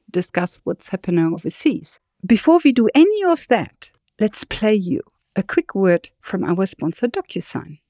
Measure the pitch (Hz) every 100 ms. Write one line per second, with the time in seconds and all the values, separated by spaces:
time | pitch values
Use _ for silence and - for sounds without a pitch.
0 | _ 180 - - 175 - 165 170 - 190
1 | - 170 165 170 160 - - 151 160 -
2 | _ _ 185 226 311 339 277 254 220 294
3 | 381 427 359 330 - 226 - _ - _
4 | _ - 214 - - - 214 214 180 -
5 | - _ _ 196 - 339 - 196 185 170
6 | - _ - 190 - 175 190 - 151 -
7 | 240 381 - 170 - - 156 151